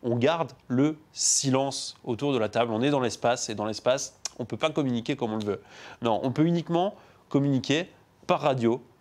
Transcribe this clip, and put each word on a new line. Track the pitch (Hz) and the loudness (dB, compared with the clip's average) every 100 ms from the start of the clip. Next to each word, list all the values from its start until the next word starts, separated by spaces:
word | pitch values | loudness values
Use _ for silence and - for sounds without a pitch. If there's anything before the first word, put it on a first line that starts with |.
on | 123 117 | 0 2
garde | 127 165 151 - _ | 2 2 -4 -8 _
le | 127 147 156 - | 2 2 0 -12
silence | - - - 139 131 139 135 - - | -4 0 0 2 2 0 -4 -10 -12
autour | - 113 143 | -8 -4 0
de | 131 | 0
la | 107 | 0
table, | 117 117 | 0 0
on | 110 | 2
est | 135 | 2
dans | 143 | 2
l'espace, | 123 - 120 123 - | 0 0 0 0 -2
et | 107 | -4
dans | |
l'espace, | 107 104 - 135 - _ - - | -4 -2 0 0 -2 _ -16 -10
on | |
peut | - 110 | -10 -2
pas | 160 | -2
communiquer | 147 139 120 120 143 | 0 0 -2 -4 -4
comme | 117 | -2
on | 107 | -2
le | 104 | -4
veut. | 95 - - - - | -4 -8 -20 -20 -4
Non, | 120 104 | -2 0
on | 135 | -2
peut | 123 | 0
uniquement | 160 170 160 170 190 - - - _ | 2 2 0 0 0 -4 -20 -20 _
communiquer | 139 143 135 - 147 180 - _ _ - | 0 2 0 2 -2 -2 -12 _ _ -2
par | 175 | 0
radio | 143 131 113 123 - _ | 2 2 2 0 -6 _